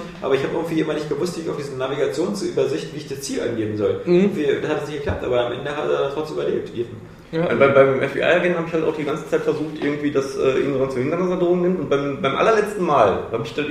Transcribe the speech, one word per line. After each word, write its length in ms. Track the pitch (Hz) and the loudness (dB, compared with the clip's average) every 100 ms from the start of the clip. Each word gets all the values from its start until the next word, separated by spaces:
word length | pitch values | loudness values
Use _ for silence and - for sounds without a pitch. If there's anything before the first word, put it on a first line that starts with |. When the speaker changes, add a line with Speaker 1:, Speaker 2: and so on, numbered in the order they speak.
| - - | -4 -8
Speaker 1:
aber 140 | 131 139 | 0 0
ich 80 | |
hab 100 | - | 0
irgendwie 260 | 165 160 160 | -2 -2 -2
immer 120 | 151 | 0
nicht 160 | 151 - | -2 -2
gewusst, 260 | 143 180 175 | -2 -2 -4
wie 40 | |
ich 80 | 160 | -6
auf 80 | - | -6
diese 180 | - 127 | -6 -6
Navigationsübersicht, 1160 | 135 139 135 - 190 202 - 139 131 160 - | -4 0 -2 0 -2 -2 -4 0 0 0 -6
wie 40 | - | -10
ich 100 | - | -10
das 140 | 135 | -10
Ziel 200 | - - | -6 -4
angeben 340 | 117 113 107 104 | -2 -2 -2 0
soll. 260 | 98 - - | 0 0 4
Speaker 2:
Mhm. 100 | 175 | 4
Speaker 1:
Irgendwie, 300 | 202 156 143 - | 4 2 0 0
das 80 | 143 | 0
hat 140 | 147 | -2
es 60 | 143 | -2
nicht 80 | 147 | -6
geklappt, 260 | 147 - 123 | -4 -4 0
aber 220 | 123 123 | 0 0
am 60 | |
Ende 220 | 123 143 147 | -2 -6 -4
hat 140 | 147 | 0
er 220 | 143 139 | 0 0
trotzdem 240 | 143 156 147 | -2 -4 -4
überlebt, 320 | 139 - - 110 | -2 -2 -4 -6
Ethan. 200 | 117 - - - - | -8 -8 -16 -20 -8
Speaker 2:
Ja. 140 | 160 160 | -2 0
Speaker 3:
Beim, 100 | 120 | 4
beim, 160 | 135 | 6
beim 280 | 127 135 127 | 8 6 6
F 100 | 139 | 0
B 60 | 127 | 0
I-Agent 360 | 131 175 175 170 | 2 4 2 0
hab 120 | 160 | -2
ich 60 | |
halt 120 | 165 156 | -2 0
auch 100 | - | -2
die 80 | |
ganze 240 | 143 160 - | -4 -4 -2
Zeit 140 | 160 | 0
versucht, 400 | 156 143 156 151 | 0 -2 -4 -4
irgendwie 280 | 143 147 147 | -4 -2 0
das, 260 | 135 131 - | 0 -2 0
äh, 220 | 135 131 | 2 2
ihn 140 | 135 | 0
daran 180 | 135 135 | 0 0
zu 80 | 123 | 0
hindern, 220 | 131 170 | -2 0
dass 80 | 185 | 0
er 60 | 180 | 0
Drogen 240 | 175 180 | 2 2
nimmt. 160 | 175 180 | 2 0
Und 100 | 135 | 0
beim, 320 | 139 143 135 | 0 0 -2
beim 140 | - - | -2 2
allerletzten 480 | 175 220 202 - 170 | 4 4 2 -2 2
Mal 380 | 139 104 90 - | 4 4 4 -2
hab 120 | 113 | -4
ich 100 | - - | -4 -4
dann 100 | 147 | -2